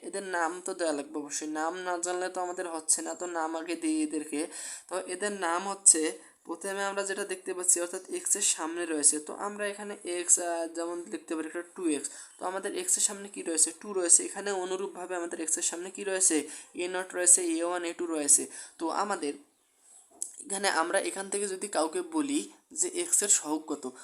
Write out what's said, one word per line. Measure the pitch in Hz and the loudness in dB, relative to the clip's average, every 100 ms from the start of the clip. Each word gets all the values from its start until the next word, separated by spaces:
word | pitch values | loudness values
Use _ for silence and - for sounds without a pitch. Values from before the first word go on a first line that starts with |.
এদের | - 196 | -8 -6
নাম | 196 175 165 180 180 | -2 0 0 0 -6
তো | |
দেওয়া | 180 165 | -2 0
লাগবে | 147 143 156 | 0 -4 -6
অবশ্যই, | 143 - 156 | -6 -6 -4
নাম | 156 160 185 | -2 -2 -2
না | 180 175 | -2 -2
জানলে | 180 180 185 | -2 -2 -2
তো | 185 | -4
আমাদের | 180 180 175 | -4 -4 -6
হচ্ছে | 165 156 - | -4 0 0
না, | 165 160 | 0 -6
তো | 180 | -4
নাম | 170 160 165 | -2 0 -2
আগে | 165 165 | -4 -2
দিই | 165 156 | 0 2
এদেরকে। | 151 156 151 143 165 - - - - | 0 -2 -4 -4 -4 -6 -10 -12 -8
তো | 175 | -6
এদের | - 180 208 | -6 -4 -2
নাম | 202 170 175 196 | 0 0 0 -2
হচ্ছে, | 196 - 165 156 160 - - | 6 8 8 4 -2 -10 -20
প্রথমে | - 165 196 196 | -12 -8 -4 -2
আমরা | 196 196 | 0 0
যেটা | 196 196 190 | -2 -2 -4
দেখতে | 185 190 | -6 -6
পাচ্ছি | 180 180 175 | 0 4 4
অর্থাৎ | 175 185 185 | 2 -6 -6
এক্স | 180 - 196 | -6 0 2
এর | |
সামনে | 208 - 160 175 170 | 2 0 -2 -2 -2
রয়েছে, | 156 139 151 | 4 4 4
তো | 151 | 0
আমরা | - 202 208 208 | -6 -6 -2 -4
এখানে | 202 202 202 | -4 -8 -8
এক্স, | - 175 175 - | -4 -2 4 4
আহ, | 175 170 165 | 4 -2 -2
যেমন | 165 170 175 | -4 -4 -6
দেখতে | 170 165 - 160 | -6 -10 -6 -4
পারি | 156 | -4
একটা | 175 170 - | -6 -8 -4
টু | 175 | 0
এক্স, | 143 139 - - - | 0 -2 -10 -16 -8
তো | 180 | -6
আমাদের | 190 190 - | -4 -4 -4
এক্স | 180 - | 2 2
এর | |
সামনে | - 202 202 | 2 0 -8
কি | 196 | -8
রয়েছে? | 175 160 165 | -2 4 2
টু | 165 208 | 2 -4
রয়েছে। | 190 175 - 185 | 0 6 6 6
এখানে | 196 202 | -4 -2
অনুরূপভাবে | 190 185 185 196 170 180 180 | -2 -2 -2 -4 -6 -6 -4
আমাদের | 170 170 | -4 -4
এক্স | 160 - | -2 0
এর | |
সামনে | 170 170 185 | 0 -2 -8
কি | 190 | -8
রয়েছে? | 202 190 180 156 143 - - | -4 2 4 4 0 -6 -12
এ | - 180 | -6 -4
নট | 180 185 185 | -2 -4 2
রয়েছে, | 180 190 175 | 8 8 6
এ | 160 | 0
ওয়ান, | 170 180 170 | 0 -2 -4
এ | |
টু | 170 175 | -4 -2
রয়েছে। | 160 143 - 131 - - - | 0 6 6 4 -8 -16 -6
তো | 165 | -2
আমাদের | 160 208 190 147 143 - _ _ _ _ - - - - - - | 0 0 0 -2 -6 -12 _ _ _ _ -20 -20 -12 -10 -10 -8
এখানে | 196 196 | -2 2
আমরা | 160 170 175 | 2 2 2
এখান | 175 190 196 | 0 -4 -4
থেকে | 202 202 | -2 -2
যদি | 190 202 | -4 -2
কাউকে | 170 156 185 | 0 2 0
বলি | 175 160 139 143 202 - _ | -2 0 2 0 -2 -10 _
যে | - 175 | -4 -2
এক্স | - 175 - | -2 2 2
এর | 202 | 4
সহগ | - 151 156 156 | 2 2 -2 -2
কত, | 143 127 127 | -6 -6 -10